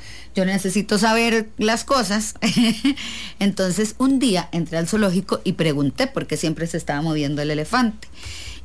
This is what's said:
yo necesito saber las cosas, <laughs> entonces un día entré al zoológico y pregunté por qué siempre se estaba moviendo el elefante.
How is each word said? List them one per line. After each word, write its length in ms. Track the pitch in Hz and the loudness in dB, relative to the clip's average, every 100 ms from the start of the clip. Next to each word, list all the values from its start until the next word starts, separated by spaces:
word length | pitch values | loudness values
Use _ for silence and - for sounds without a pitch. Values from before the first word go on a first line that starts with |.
| - - - - | -12 -16 -6 -2
yo 100 | 185 | 0
necesito 540 | 190 185 202 - 208 | 0 0 0 2 2
saber 500 | 226 226 233 226 220 - | 4 4 4 2 0 -2
las 260 | 214 226 | 0 0
cosas, 520 | - 277 190 208 214 - 220 240 226 220 277 | 2 2 2 0 -2 -2 0 4 4 4 0
<laughs> 520 | 277 - - - - | 0 -4 -10 -10 -2
entonces 560 | 202 - 185 180 214 - | 0 2 0 0 -2 0
un 220 | 262 269 | 2 4
día 280 | 247 180 - | 4 2 0
entré 260 | 170 160 165 | -2 -2 -2
al 100 | 170 | 0
zoológico 540 | 214 202 180 - 190 | 2 2 2 0 -2
y 100 | - | 0
pregunté 520 | - 165 143 143 - 262 | 0 2 2 0 0 -2
por 220 | - 139 | -2 -4
qué 100 | 151 | -2
siempre 300 | 160 151 165 | -2 -2 -4
se 100 | 165 | -4
estaba 240 | - 147 | -4 -2
moviendo 400 | 160 151 143 147 | 0 0 0 -2
el 80 | 147 | -2
elefante. 580 | 151 156 247 233 - - - - - - - | -2 0 2 2 -2 -12 -14 -12 -12 -12 -14